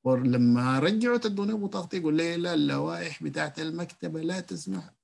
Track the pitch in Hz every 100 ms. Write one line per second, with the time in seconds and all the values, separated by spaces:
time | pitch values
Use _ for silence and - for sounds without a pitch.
0 | 127 127 131 123 120 120 123 131 160 214
1 | 240 240 226 202 202 220 196 196 170 190
2 | 156 156 165 170 175 160 147 139 151 170
3 | 170 147 156 151 151 151 160 165 175 -
4 | 175 160 160 190 180 175 185 190 160 _